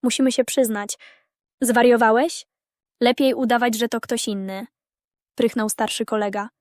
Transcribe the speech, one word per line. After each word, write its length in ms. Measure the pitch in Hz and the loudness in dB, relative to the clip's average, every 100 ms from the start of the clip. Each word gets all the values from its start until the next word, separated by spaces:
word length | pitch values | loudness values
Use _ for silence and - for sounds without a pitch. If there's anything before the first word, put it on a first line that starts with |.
„Musimy 300 | 247 - 262 | -2 0 0
się 120 | - | 2
przyznać”. 540 | 240 - 240 214 208 - - _ _ _ _ _ | 0 2 0 -2 -8 -12 -16 _ _ _ _ _
„Zwariowałeś? 840 | 247 240 240 240 226 226 320 - - _ _ _ _ _ | 0 4 6 6 4 4 2 -4 -16 _ _ _ _ _
Lepiej 340 | 240 247 269 | 0 4 2
udawać, 400 | - 247 240 240 | 2 0 2 0
że 140 | 220 233 | -2 -4
to 120 | 233 | -4
ktoś 280 | - 233 - | -6 -6 -4
inny”, 380 | 202 190 190 240 _ _ _ _ _ _ | -8 -8 -10 -14 _ _ _ _ _ _
prychnął 340 | - 233 - 214 | -2 -2 0 -4
starszy 360 | - 214 - | -2 -4 -4
kolega. 440 | 226 220 208 202 208 _ | -4 -4 -4 -6 -10 _